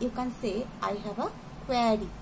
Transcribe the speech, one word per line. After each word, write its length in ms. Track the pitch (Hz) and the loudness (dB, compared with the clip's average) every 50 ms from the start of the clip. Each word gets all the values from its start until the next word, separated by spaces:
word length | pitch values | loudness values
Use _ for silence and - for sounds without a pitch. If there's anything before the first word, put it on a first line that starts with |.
| 240 | -2
you 80 | 240 - | -2 0
can 120 | 240 254 247 240 - | -2 -2 -2 -2 -2
say, 140 | 254 208 185 226 254 - - - 196 196 | 0 0 0 0 -2 -4 -4 -4 -2 -2
"I 40 | 202 208 214 | -2 -2 -4
have 140 | 208 196 220 320 | -4 -2 -2 -2
a 20 | 427 - - - - - - - | -2 -4 -6 -12 -12 -12 -6 -2
query।" 460 | - 247 240 233 226 214 214 196 - - - | 2 4 6 6 6 6 4 2 -2 -8 -10